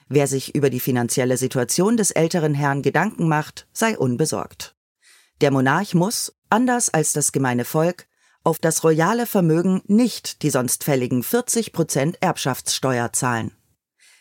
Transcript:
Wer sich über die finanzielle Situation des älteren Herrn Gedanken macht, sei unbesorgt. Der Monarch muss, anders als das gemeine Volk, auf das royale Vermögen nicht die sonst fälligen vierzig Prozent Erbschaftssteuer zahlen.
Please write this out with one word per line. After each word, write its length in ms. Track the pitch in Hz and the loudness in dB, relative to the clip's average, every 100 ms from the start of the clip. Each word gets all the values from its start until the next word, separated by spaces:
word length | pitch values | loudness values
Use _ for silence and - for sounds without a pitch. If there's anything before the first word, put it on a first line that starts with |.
| - | -2
Wer 140 | 135 | 0
sich 300 | 139 135 - | 2 -2 -4
über 160 | 131 135 | 0 0
die 80 | 123 | 0
finanzielle 580 | - 127 120 - 127 123 | 0 0 0 0 0 0
Situation 580 | 127 135 123 - 190 | -2 -2 -2 0 2
des 140 | 233 202 | 2 2
älteren 460 | - 165 180 151 | 2 0 2 0
Herrn 260 | 143 147 139 | 0 0 0
Gedanken 460 | 139 151 196 - 165 | 0 0 -2 -2 0
macht, 400 | 151 151 - - | 0 -2 -12 -14
sei 240 | - 226 | -2 -2
unbesorgt. 800 | 214 127 120 156 101 - - - _ _ _ _ _ _ - | 0 0 0 -2 -4 -8 -12 -18 _ _ _ _ _ _ -2
Der 120 | 143 | 2
Monarch 420 | 135 131 156 208 | 4 2 2 0
muss, 420 | 170 185 - - - - | 0 0 -2 -8 -10 -2
anders 420 | 214 254 240 - | 0 2 0 0
als 220 | 156 156 | 0 0
das 180 | 151 135 | 0 0
gemeine 320 | 135 131 120 | 0 0 -2
Volk, 440 | 120 156 170 180 - _ _ _ | -2 0 0 -2 -12 _ _ _
auf 140 | 160 156 | -2 0
das 260 | 165 - | 0 2
royale 440 | 160 160 170 233 233 | 2 4 2 0 0
Vermögen 560 | 208 170 160 185 185 | 2 2 2 2 0
nicht 560 | - 208 247 - - - | 2 2 2 -2 -12 -4
die 80 | 151 | -2
sonst 340 | 135 120 - | 0 0 -2
fälligen 380 | - 135 123 123 | 0 0 0 -2
vierzig 520 | 113 240 240 233 220 | 0 -2 0 -2 -2
Prozent 440 | - 156 - 143 - | -2 -2 0 -2 0
Erbschaftssteuer 920 | 185 147 139 127 - - 131 123 117 | -2 -2 -4 -4 -4 -2 -2 0 -2
zahlen. 380 | - 127 113 110 - _ _ _ _ _ _ | -2 -2 -2 -4 -10 _ _ _ _ _ _